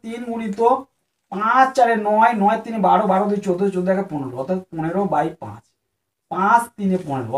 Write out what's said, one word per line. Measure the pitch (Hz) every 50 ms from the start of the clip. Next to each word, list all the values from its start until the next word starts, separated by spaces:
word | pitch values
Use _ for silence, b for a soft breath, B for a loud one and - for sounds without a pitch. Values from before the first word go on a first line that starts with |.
তিন | - 226 226 240 247 233
গুণিত | 226 226 226 208 196 214 226 240 269 277 - - _ _ _ _ _ _ _ _
পাঁচ | 190 196 220 226 247 262 262 254 -
চারে | 269 240 233 226 214 208 208
নয়, | 214 214 226 240 233 202
নয় | 196 208 226 220 -
তিনে | 233 226 214 190 180
বারো, | 180 220 220 190
বারো | 190 190 208 208
দুই | 208 196 -
চোদ্দ, | 190 175 180 196 196 180
চোদ্দ | 180 180 190 185
একে | 196 190 -
পনেরো, | 156 143 135 123 123 131
অর্থাৎ | 135 180 185 185 - -
পনেরো | 165 160 156 165 175 196 202 165
বাই | 151 147 156 165 - -
পাঁচ। | 127 107 107 - _ _ _ _ _ _ _ _ _ _ _ _ _ _
পাঁচ | 165 185 - 214 240 233 226 - _ 208
তিনে | 196 190 185 175 165
পনেরো, | 147 135 131 117 110 123